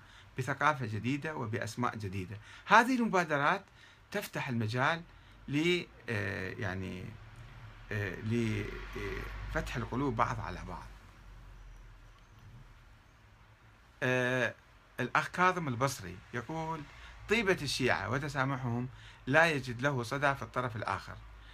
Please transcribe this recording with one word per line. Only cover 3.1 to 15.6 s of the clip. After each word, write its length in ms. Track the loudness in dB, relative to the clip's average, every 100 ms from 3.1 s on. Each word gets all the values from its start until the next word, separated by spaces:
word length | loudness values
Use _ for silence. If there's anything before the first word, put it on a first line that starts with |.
| 4 4 2 2 2 -2 -20 -20 -20 -6
تفتح 380 | -6 -4 -6 -2
المجال 520 | 0 0 2 2 0 -6 -20 -20 -18 -2
ل، 360 | 2 4 2 -2 -12 -4
آه، 400 | -2 -2 -4 -6
يعني، 560 | -4 -4 -4 -4 -6 -10 -12 -16 -16 -16 -16 -16 -16 -6
آه، 240 | -2 -2 -4
لفتح 1500 | 0 2 2 0 -4 -6 -8 -6 -6 -6 -6 -8 -4 -4 -4 -4
القلوب 400 | -4 0 0 2
بعض 240 | 2 2
على 200 | -4 -6 -8
بعض. 200 | -10 -12 -18 -20 -20 -18 -18 -18 -18 -18 -18 -18 -20 -20 -20 -20 -20 -20 -18 -20 -20 -20 -20 -20 -20 -20 -20 -20 -20 -20 -20 -20 -2
آه، 520 | 2 4 4 4 2 -2 -18 -20 -16 -4
الأخ 280 | 2 2 0
كاظم 400 | 4 4 4